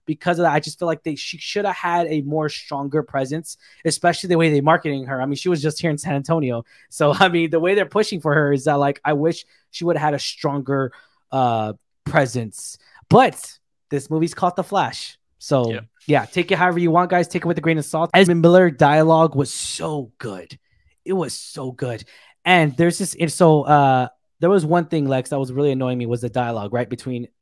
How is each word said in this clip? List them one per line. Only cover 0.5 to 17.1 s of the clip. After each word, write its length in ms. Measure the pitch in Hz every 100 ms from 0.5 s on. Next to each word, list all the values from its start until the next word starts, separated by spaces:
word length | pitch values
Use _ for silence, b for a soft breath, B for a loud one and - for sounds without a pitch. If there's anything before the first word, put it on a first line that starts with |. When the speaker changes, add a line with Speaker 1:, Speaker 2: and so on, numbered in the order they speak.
Speaker 1:
I 60 | 151
just 200 | 151 -
feel 80 | 170
like 160 | 151
they, 100 | 160
she 240 | 156 - 165
shoulda 340 | - 208 208
had 360 | 175 175 175 165
a 140 | 156
more 260 | 143 156 151
stronger 540 | - - 143 139 151
presence, 540 | - 135 135 156 - - b b 165
especially 440 | - 175 - 180
the 80 | 165
way 100 | 165
they 120 | 143
marketing 440 | 147 165 160 139 131
her. 160 | 131
I 60 | 135
mean, 80 | 139
she 120 | 180
was 140 | 165
just 180 | 151 147
here 120 | 170
in 80 | 147
San 160 | 156 139
Antonio. 500 | 139 165 131 117 b b b
So, 240 | - 147
<laughs> 60 | 139
I 100 | 185
mean, 220 | 170 165
the 80 | 160
way 160 | 175 202
they're 100 | 190
pushing 340 | 208 214 175
for 140 | 151
her 180 | 147 143
is 120 | 139
that, 160 | 147 143
like, 200 | 143 143 147
I 80 |
wish 320 | 147 160 160 - _ _
she 160 | - 170
would've 160 | 156
had 140 | 156 139
a 40 |
stronger, 720 | - - 151 143 131 139 131 b b b _
uh, 420 | 135 123 113 107 101 _ _
presence. 760 | - 156 127 120 110 - - - b b -
But 500 | 220 240 - - - _ _ _
this 180 | 143 -
movie's 240 | 160 160
called 220 | - 180 180
The 80 |
Flash. 560 | - 196 123 107 - - _ _
So 340 | - 139 117
Speaker 2:
Yeah. 80 | 117 - _ -
Speaker 1:
yeah, 180 | 147 120
take 260 | 180 170
it 60 | 170
however 220 | 180 175
you 100 | 170
want, 220 | 170 180